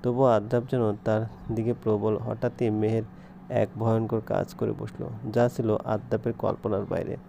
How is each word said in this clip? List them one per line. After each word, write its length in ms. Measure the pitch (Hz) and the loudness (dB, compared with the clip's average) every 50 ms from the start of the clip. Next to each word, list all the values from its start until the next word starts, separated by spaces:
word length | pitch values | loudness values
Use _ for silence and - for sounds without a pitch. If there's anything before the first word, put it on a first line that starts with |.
তবুও 240 | - 123 120 123 135 | 0 0 2 6 6
আদ্রাব 380 | 127 113 107 101 113 127 123 117 131 | 6 6 6 4 2 0 0 0 2
যেন 260 | - 127 117 107 101 107 - | 0 2 2 2 0 0 0
তার 220 | 113 107 110 113 110 - - - - 113 | 0 2 2 0 -2 -6 -12 -8 -4 -4
দিকে 200 | 110 110 117 120 - - | -2 0 0 -2 0 0
প্রবল। 340 | 110 107 104 104 107 107 - | 0 0 2 2 0 0 0
হঠাৎই 520 | 113 120 113 113 - 120 - - 120 113 | -2 -4 -4 -2 -2 -4 0 0 0 2
মেহের 320 | 107 107 107 107 113 113 110 - - - - - - - - - | 2 2 2 2 2 0 -2 -4 -12 -18 -20 -20 -20 -20 -10 -2
এক 200 | - 113 107 104 - | 0 0 0 0 0
ভয়ঙ্কর 440 | 104 110 113 113 113 113 113 117 110 110 | 0 2 2 4 2 2 0 -2 -2 -2
কাজ 280 | - - - - - - | 0 -2 -2 -2 -2 -4
করে 180 | - 117 107 | -4 -4 -2
বসলো, 380 | 107 - 110 110 - - - - 113 110 120 120 | -2 -4 -6 -10 -8 -8 -8 -8 -8 -8 -8 -2
যা 180 | 104 117 120 120 | 2 4 2 2
ছিল 280 | - - 117 110 107 - - | 2 0 0 2 0 0 0
আদ্রাবের 480 | - 110 104 107 - - 110 113 120 | -2 -2 -2 -2 -2 -4 -2 -2 -4
কল্পনার 520 | 113 - - 104 - - - 110 104 98 101 | -4 -2 -2 -2 -2 -2 -2 -2 -2 -2 -2
বাইরে। 320 | - 90 87 87 82 - - - | -2 -4 -4 -2 -4 -6 -10 -10